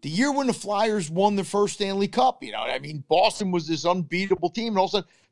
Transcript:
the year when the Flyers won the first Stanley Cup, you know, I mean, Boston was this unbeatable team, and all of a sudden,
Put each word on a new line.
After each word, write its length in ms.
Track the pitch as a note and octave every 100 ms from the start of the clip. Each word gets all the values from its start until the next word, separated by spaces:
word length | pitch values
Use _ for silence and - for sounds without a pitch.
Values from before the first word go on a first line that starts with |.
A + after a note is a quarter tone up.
the 60 | -
year 240 | F3 C#4
when 140 | C#4 C4
the 60 |
Flyers 580 | - F#3+ G3+ A3 G#3 D3+
won 240 | E3 G#3
the 100 | G3+
first 300 | F#3 G3+ G3+
Stanley 320 | - G3 G3 G3
Cup, 360 | A3+ B3+ -
you 80 | A#2+
know, 80 | G#2+
I 180 | A#2+ C3
mean, 240 | C#3+ D3+ -
Boston 420 | D#3+ G#3 - G3
was 160 | F3+ D#3
this 180 | D#3
unbeatable 680 | E3+ F#3 D3+ F3 G3 F#3 F3
team, 180 | A3+ A3+
and 100 | G3
all 60 |
of 60 | F#3+
a 20 |
sudden, 180 | G3+ - _ _